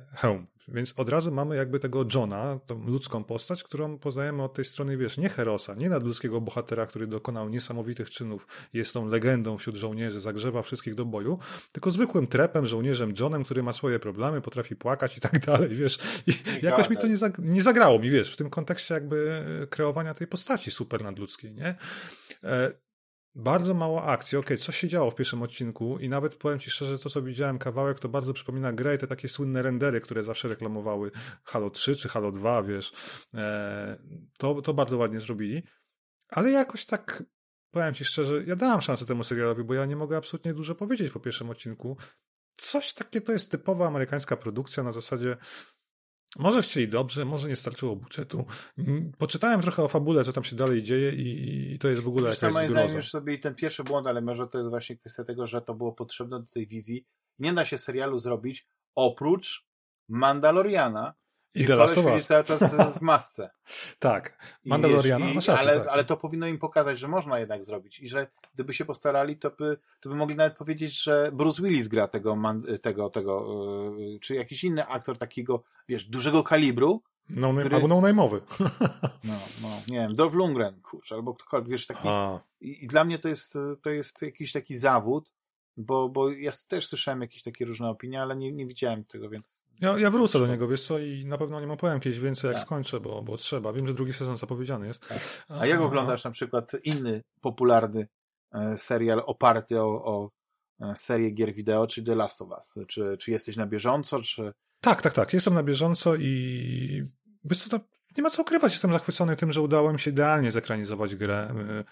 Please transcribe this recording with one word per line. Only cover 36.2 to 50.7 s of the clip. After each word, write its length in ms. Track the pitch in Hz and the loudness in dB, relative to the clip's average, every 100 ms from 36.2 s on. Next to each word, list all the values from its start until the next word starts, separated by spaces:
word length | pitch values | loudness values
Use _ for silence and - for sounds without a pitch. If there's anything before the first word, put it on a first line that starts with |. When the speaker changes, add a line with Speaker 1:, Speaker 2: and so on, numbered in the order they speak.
| _ | _
Speaker 1:
Ale 220 | - 226 | 0 4
jakoś 340 | 269 262 233 - | 4 2 -2 -6
tak, 380 | 208 - - - _ _ _ _ | -6 -6 -10 -12 _ _ _ _
powiem 220 | 170 160 | -2 -2
ci 120 | 135 135 | -2 -4
szczerze, 380 | - 143 147 | 0 0 0
ja 120 | 160 180 | -2 0
dałem 260 | 254 214 | 2 2
szansę 240 | - 127 123 | 0 -2 -2
temu 180 | 120 | -4
serialowi, 400 | 117 120 117 117 | -2 0 0 0
bo 100 | 113 | -2
ja 120 | 131 139 | -2 -2
nie 100 | 147 | -4
mogę 220 | 151 160 | -4 -4
absolutnie 360 | 156 170 170 | -6 -8 -6
dużo 220 | 151 156 170 | -6 -6 -6
powiedzieć 340 | 208 247 165 | -4 -2 -2
po 80 | 110 | -4
pierwszym 300 | 123 113 117 | -6 -6 -8
odcinku. 480 | 113 117 113 123 135 - _ _ _ _ - | -10 -10 -10 -10 -10 -14 _ _ _ _ -4
Coś 380 | - 285 - | 0 0 -2
takie 280 | - - 226 | -6 -6 -4
to 100 | 214 | -2
jest 180 | 220 - | -2 -2
typowa 360 | 165 - 185 175 | -4 -2 2 2
amerykańska 500 | 147 127 143 139 - | 2 -2 -2 -4 -4
produkcja 460 | 117 110 131 - | -4 -6 -6 -4
na 80 | 123 | -4
zasadzie 460 | 113 - 131 123 120 - - - _ _ _ _ _ _ - | -6 -6 -4 -2 -4 -8 -18 -20 _ _ _ _ _ _ 0
może 220 | 156 240 | 4 4
chcieli 260 | 247 151 113 | 2 0 0
dobrze, 380 | 113 131 139 135 | 0 -2 -2 -4
może 240 | 147 147 | -4 -4
nie 60 | 127 | -4
starczyło 400 | - 117 131 101 | -6 -6 -4 -6
budżetu. 500 | 120 - 151 156 123 107 - - | -8 -10 -8 -6 -6 -10 -14 -6
Mm, 340 | 135 143 165 - | -2 0 -2 -4
poczytałem 440 | 156 156 233 220 | -4 0 2 4
trochę 220 | 175 175 | 2 2
o 40 | 151 | 2
fabule, 360 | 160 147 160 | 2 4 4
co 100 | 127 | 4
tam 100 | 131 | 0
się 120 | - 120 | -4 0
dalej 280 | 131 | 2